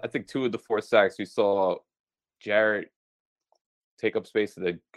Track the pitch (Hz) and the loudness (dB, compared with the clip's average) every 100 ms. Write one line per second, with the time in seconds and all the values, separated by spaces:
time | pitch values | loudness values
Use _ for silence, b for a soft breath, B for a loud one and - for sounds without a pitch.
0 | 113 131 101 135 127 107 - 107 - 113 | -6 -8 -6 -4 -4 -4 -4 -4 2 4
1 | 98 - 98 - 101 98 92 87 - _ | 4 0 -6 0 2 2 2 -2 -8 _
2 | _ _ _ _ 107 104 107 104 - _ | _ _ _ _ -2 0 2 0 -6 _
3 | _ _ _ _ _ _ _ _ _ _ | _ _ _ _ _ _ _ _ _ _
4 | 110 107 87 110 104 - 90 82 _ | -4 -4 -2 -2 -2 -2 -4 -4 _